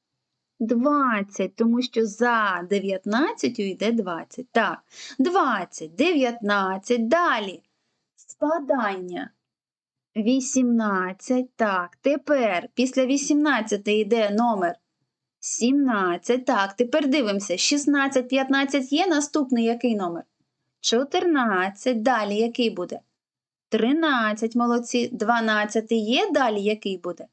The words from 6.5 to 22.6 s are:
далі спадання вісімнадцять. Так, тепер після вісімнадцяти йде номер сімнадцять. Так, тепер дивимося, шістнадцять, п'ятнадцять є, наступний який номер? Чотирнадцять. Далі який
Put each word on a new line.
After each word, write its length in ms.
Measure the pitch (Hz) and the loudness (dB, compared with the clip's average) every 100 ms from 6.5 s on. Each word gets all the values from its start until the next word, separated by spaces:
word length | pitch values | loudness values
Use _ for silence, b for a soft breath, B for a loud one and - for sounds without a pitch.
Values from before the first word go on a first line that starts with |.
| 208 190 190 - 240 226 | 0 0 -4 -2 0 2
далі 540 | 320 349 247 202 170 _ _ _ _ _ _ | 2 2 0 -4 -10 _ _ _ _ _ _
спадання 1120 | - - 240 330 277 277 214 190 180 175 - - _ _ _ _ _ _ _ 214 | -20 -4 -2 -2 0 0 0 -4 -8 -10 -12 -16 _ _ _ _ _ _ _ -2
вісімнадцять. 1400 | 214 262 254 262 247 233 214 196 185 190 - 254 254 - | 0 0 0 0 2 2 2 0 -2 -6 -2 -2 -2 -2
Так, 400 | 220 190 175 - | 0 0 -4 -4
тепер 680 | 269 294 294 285 226 175 220 | -2 0 2 2 2 0 -2
після 320 | - 254 262 254 | -2 0 2 2
вісімнадцяти 920 | 277 - 294 302 254 214 202 202 214 | 0 2 2 2 0 -2 -4 0 0
йде 320 | 208 233 208 | 2 2 2
номер 440 | 208 240 208 175 175 _ _ _ _ _ _ | 2 2 0 -2 -4 _ _ _ _ _ _
сімнадцять. 1040 | - - 233 285 269 214 185 175 - 247 | -10 -2 2 2 2 2 0 -2 -2 0
Так, 280 | 254 226 196 | 2 0 0
тепер 360 | - 240 302 285 | 0 0 2 2
дивимося, 480 | 294 220 196 196 175 | 2 2 -2 -2 -2
шістнадцять, 720 | - 285 285 285 277 269 254 | 0 0 2 2 2 0 0
п'ятнадцять 640 | 269 262 277 277 285 262 | -2 0 0 0 -2 0
є, 140 | 294 381 | 0 2
наступний 580 | 302 294 311 262 240 | 0 0 -2 0 0
який 320 | 226 240 247 214 | 0 0 -2 -2
номер? 280 | 180 170 - _ _ _ _ _ | -4 -6 -12 _ _ _ _ _
Чотирнадцять. 1200 | - 226 269 359 370 294 233 185 190 202 254 233 | -2 0 0 0 2 2 2 0 -2 -2 -2 0
Далі 320 | 220 240 202 | 0 0 0
який 360 | 202 233 233 | -2 -2 0